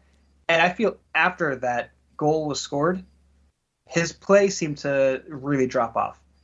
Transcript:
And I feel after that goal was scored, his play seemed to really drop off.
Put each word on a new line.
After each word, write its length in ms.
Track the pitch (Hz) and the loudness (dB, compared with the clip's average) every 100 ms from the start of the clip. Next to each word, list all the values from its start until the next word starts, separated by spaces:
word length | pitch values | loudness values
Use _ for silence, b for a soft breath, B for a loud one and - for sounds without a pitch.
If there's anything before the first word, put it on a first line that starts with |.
| _ _ _ _ - | _ _ _ _ -2
And 140 | 165 | 2
I 60 | 175 | 2
feel 300 | 180 208 - _ | 2 -2 -2 _
after 440 | 156 170 180 165 127 | 0 0 0 -4 -2
that 340 | 123 120 117 _ _ - | -4 -4 -6 _ _ -4
goal 300 | 151 160 151 | 0 0 -2
was 140 | 139 | -6
scored, 420 | - 143 156 185 185 _ _ _ _ _ _ _ _ | -6 -2 -2 -2 -8 _ _ _ _ _ _ _ _
his 240 | - 165 | -2 -2
play 380 | - - 196 196 | -4 4 6 4
seemed 280 | 190 160 147 | 0 -6 -4
to 460 | 143 139 135 131 - | -2 2 2 0 -6
really 400 | 147 135 143 127 | -10 -2 0 2
drop 300 | 127 113 110 | 0 0 -2
off. 240 | 104 - _ _ | -4 -6 _ _